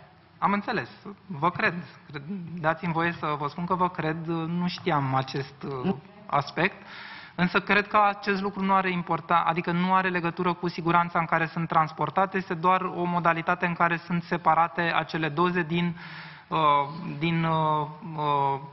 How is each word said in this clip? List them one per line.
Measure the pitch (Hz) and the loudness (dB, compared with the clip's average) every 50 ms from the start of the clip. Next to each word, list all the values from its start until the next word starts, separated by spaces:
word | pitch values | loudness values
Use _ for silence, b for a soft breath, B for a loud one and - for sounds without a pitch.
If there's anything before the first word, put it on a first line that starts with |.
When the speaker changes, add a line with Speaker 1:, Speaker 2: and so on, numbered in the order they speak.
| - - - - _ _ _ - | -20 -20 -20 -20 _ _ _ -2
Speaker 1:
Am | 170 180 | 0 2
înțeles, | 202 202 202 - 233 160 120 113 - - - 196 202 - - | 2 0 -2 -2 -4 -4 -4 -6 -10 -16 -16 -18 -18 -16 -14
vă | - 185 139 151 175 | -12 -4 -2 0 0
cred. | - - 220 202 170 175 147 - - - - - | 0 2 0 0 0 -2 -8 -12 -16 -20 -18 -14
Cred, | 147 147 139 156 202 190 170 160 165 175 | -12 -12 -10 -8 -8 -8 -8 -10 -8 -2
dați-mi | 156 156 165 165 - 175 | 0 0 0 0 -2 -2
voie | 160 165 165 170 | 0 0 0 0
să | 170 139 175 151 151 143 | -2 -2 -4 -4 -2 -2
vă | 147 139 | -4 -6
spun | - - 175 | -4 -6 -4
că | 170 190 | -2 0
vă | 175 185 175 | 0 0 0
cred, | 180 - 156 156 160 170 160 165 170 165 160 | 0 -2 -2 -2 -2 -4 -4 -4 -4 -4 -2
nu | 165 170 175 180 175 | -2 -2 -2 -2 -2
știam | - - - 180 160 143 139 131 131 | -4 -4 -2 0 2 2 2 2 0
acest, | 131 131 - - 143 135 - - - | 0 -2 -2 -4 -6 -8 -8 -12 -12
uh, | - 147 139 127 127 | -10 -8 -6 -4 -2
Speaker 2:
Nu. | 185 - 139 - - - - - | -2 -4 -4 -8 -18 -20 -20 -6
Speaker 1:
aspect, | - - 143 - - - 156 165 202 - - B B B B B B B B B B B | -2 -2 -2 -2 -2 -2 -2 -2 -2 -2 -6 B B B B B B B B B B B
însă | - 175 180 - 196 | -2 0 2 2 2
cred | - - 196 208 202 202 | 2 4 4 2 4 4
că | - 214 208 202 | 4 4 4 4
acest | 196 202 - 208 202 190 | 2 0 -2 -2 0 0
lucru | 196 202 196 190 190 | -2 -2 -2 -2 2
nu | 190 196 | 4 4
are | 190 185 185 | 4 4 2
importa-, | 180 175 170 - 165 165 - - 175 165 170 | -2 -2 -2 -2 -4 -2 0 2 2 2 4
adică | 165 165 175 170 185 | 2 0 0 0 0
nu | 170 175 180 185 190 | 2 2 2 4 4
are | 185 185 190 | 2 2 2
legătură | 180 175 165 170 165 - 175 180 | 0 0 -2 -2 -2 0 0 0
cu | 170 - - 175 | 0 0 -2 -4
siguranța | - - 160 170 170 175 170 175 - 175 | -4 -2 0 4 4 4 4 2 0 -2
în | 165 | 0
care | - 165 165 165 | 2 2 0 0
sunt | 156 - 170 165 - | 0 -2 -4 -2 2
transportate, | 165 165 156 147 - - 151 147 - 185 196 190 - | 4 4 2 2 0 -2 -2 0 2 2 2 2 0
este | 190 185 - 185 | -2 -2 -2 -4
doar | 160 165 185 185 185 | 0 4 4 4 4
o | 185 180 - 175 175 | 2 -2 -4 -2 -2
modalitate | 175 175 175 165 170 165 165 165 - 180 175 185 | 0 0 2 4 4 2 4 2 0 0 0 0
în | 175 170 | -2 2
care | - 175 170 170 | 2 2 2 2
sunt | 165 - - 180 170 | -2 -2 -2 -2 -2
separate | 170 - 180 170 - 165 160 160 170 170 - 175 170 165 165 | -2 -2 -4 2 4 4 4 4 4 2 0 0 0 2 2
acele | 160 160 - - 160 160 156 | 0 -2 -2 -2 -2 -2 0
doze | 143 160 175 180 175 180 | 2 2 2 2 2 0
din, | 170 151 170 175 175 175 170 B B B B B B B B B B - | 0 0 0 0 0 0 -2 B B B B B B B B B B -4
uh, | 160 160 156 147 147 143 143 147 156 170 170 165 147 143 | 0 2 4 4 4 4 2 0 -6 -8 -8 -8 -6 -2
din, | 156 170 165 165 165 | 0 0 2 2 2
uh, | 165 160 160 156 156 151 151 147 147 156 - - 165 156 | 2 2 2 2 2 2 0 -2 -4 -8 -12 -12 -10 -6
uh, | 156 151 147 143 143 139 139 139 139 151 - | -2 0 2 2 2 2 0 0 -2 -6 -10